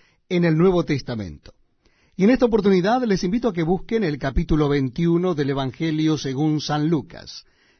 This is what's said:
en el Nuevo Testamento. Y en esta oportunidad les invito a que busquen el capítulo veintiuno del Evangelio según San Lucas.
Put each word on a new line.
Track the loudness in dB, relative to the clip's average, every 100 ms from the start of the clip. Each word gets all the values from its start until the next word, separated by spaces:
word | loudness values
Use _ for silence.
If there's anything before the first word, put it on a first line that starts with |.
| _ _ -4
en | 0
el | 2 4
Nuevo | 4 4
Testamento. | 0 -4 -4 -8 -10 -12 -20 -20 _ _ _ _ _
Y | 0
en | 2
esta | 4
oportunidad | 4 2 4 4 2 0
les | 0 -2
invito | -2 -2 -2
a |
que | -2
busquen | -2 -2 -2 -2
el | -2 -4
capítulo | -4 -2 0 2 2
veintiuno | 0 -2 0 0 2 0
del | -2 -2
Evangelio | -2 -4 -4 -4 0 0 0
según | -4 -2 0 -2
San | -2 -2 0
Lucas. | -2 -4 -14 -20 -20 -20 _ _